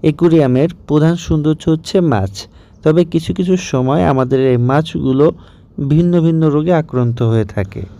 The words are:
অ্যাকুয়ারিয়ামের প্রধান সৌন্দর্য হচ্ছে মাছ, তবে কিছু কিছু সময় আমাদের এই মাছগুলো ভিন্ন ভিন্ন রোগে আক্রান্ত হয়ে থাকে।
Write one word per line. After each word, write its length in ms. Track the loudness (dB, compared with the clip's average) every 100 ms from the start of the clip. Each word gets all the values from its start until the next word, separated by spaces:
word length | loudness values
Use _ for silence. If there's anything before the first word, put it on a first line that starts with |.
অ্যাকুয়ারিয়ামের 680 | -2 0 2 2 2 2 0 -4 -2
প্রধান 280 | 0 2 -2
সৌন্দর্য 540 | -2 -2 -2 -2 -2
হচ্ছে 300 | -4 -2 -2
মাছ, 480 | 0 0 -2 -8 -20 -20 -20 -4
তবে 220 | 0 2 2
কিছু 280 | -2 -4
কিছু 240 | -4 0 -2
সময় 460 | -2 -2 0 0 0
আমাদের 420 | 0 0 0 2
এই 100 | 2
মাছগুলো 720 | 2 0 -2 -4 -2 2 2 0 -16 -20 -18 -8
ভিন্ন 420 | 0 2 2 2
ভিন্ন 280 | 2 2 2
রোগে 240 | 0 0
আক্রান্ত 480 | 0 0 -2 -2 0
হয়ে 240 | 0 0 -2
থাকে। 360 | -4 -6 -8 -14